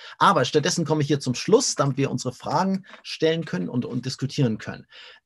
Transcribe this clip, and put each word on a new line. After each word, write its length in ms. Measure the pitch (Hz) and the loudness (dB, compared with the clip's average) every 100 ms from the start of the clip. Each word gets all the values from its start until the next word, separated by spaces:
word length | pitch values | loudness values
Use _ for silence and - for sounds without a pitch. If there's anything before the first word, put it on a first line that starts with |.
| - - | -14 2
Aber 280 | 175 170 127 | 4 4 4
stattdessen 400 | 156 147 175 151 | 2 2 0 0
komme 160 | 156 | 0
ich 60 | 147 | 2
hier 120 | 147 | 0
zum 160 | 135 120 | 0 -4
Schluss, 400 | - 220 185 - | 4 4 4 0
damit 220 | 139 135 | 0 0
wir 140 | 139 | -2
unsere 220 | 123 127 | -2 -6
Fragen 520 | - - 143 190 190 - - | -8 -2 0 0 -2 -6 -18
stellen 420 | - - 160 165 156 | -14 0 0 2 -2
können 240 | 180 175 | -4 -4
und, 160 | 127 - | -4 -4
und 200 | 127 131 | -4 -6
diskutieren 520 | - 135 - 127 107 | -6 -4 0 0 0
können. 280 | - - - - - - | -6 -12 -16 -20 -20 -20